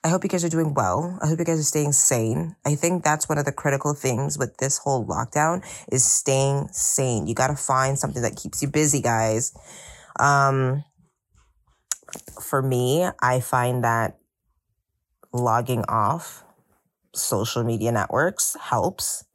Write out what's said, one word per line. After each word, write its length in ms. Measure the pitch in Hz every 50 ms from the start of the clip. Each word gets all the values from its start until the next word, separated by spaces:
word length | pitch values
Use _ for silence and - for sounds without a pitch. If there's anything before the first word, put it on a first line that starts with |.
| -
I 20 | 160
hope 140 | 170 185 -
you 60 | 196
guys 160 | - 180 170
are 60 | 170
doing 240 | 165 160 165 156 143
well. 440 | 139 110 92 90 117 165 175 180 - -
I 60 | 151
hope 100 | 165 165
you 80 | 175
guys 120 | 170 165 160
are 40 | 151
staying 300 | 139 - 156 147 147 143
sane. 640 | - - - 139 120 113 113 110 147 175 160 - _ _
I 80 | 139 147
think 280 | 143 - 170 180 175 -
that's 240 | 151 151 151 -
one 120 | - 156 143
of 80 | 147
the 60 | 147 139
critical 420 | - - 147 139 139 - 147 147
things 420 | 139 - 131 123 117 139 147 147
with 220 | 147 131 120 - -
this 180 | 131 135 -
whole 300 | - - 143 139 127 107
lockdown 580 | 92 85 92 131 - - 147 151 160 170 185 - - - - - -
is 140 | - 131 135
staying 640 | - - - - - 135 135 135 139 139 139 143 - -
sane. 540 | - - - - - 135 127 120 110 -
You 80 | 110 113
gotta 220 | 107 127 135 147
find 420 | 139 - - 135 131 131 135 139 139
something 220 | - 135 139 151
that 160 | 117 110 -
keeps 240 | - - - - -
you 80 | - 139
busy, 320 | 143 151 156 147 147 139
guys. 540 | - 120 117 110 113 110 110 110 123 - - - - - - - - - - - - - - -
Um, 640 | - 143 143 139 139 139 135 135 131 127 131 143 147 _ _ _ _ _ _ _ _ _ _ _ _ _ _ _ _ _ _ _ _ _ - - _ - - - - - - -
for 220 | - - - 139
me, 480 | 131 135 131 123 123 123 139 165 180 180 - - -
I 180 | 123 127 127
find 420 | 120 - - 127 123 123 123 123 120
that 360 | 117 113 113 113 - - _ _ _ _ _ _ _ _ _ _ _ _ _ _ _ _ _ _ _ _ _ - _ -
logging 540 | 123 123 117 113 117 117 120 127 120 107 -
off 560 | 113 113 104 101 147 170 - - - - - _ _ _ _ _ _ _ _ _ _ _ _ _ _
social 500 | - - - 123 101 107 117 - 123 117
media 260 | 117 117 110 107 117
networks 680 | 117 107 98 - - 123 151 180 208 - - - - -
helps. 640 | - - - 117 87 175 196 - - - - - - _ _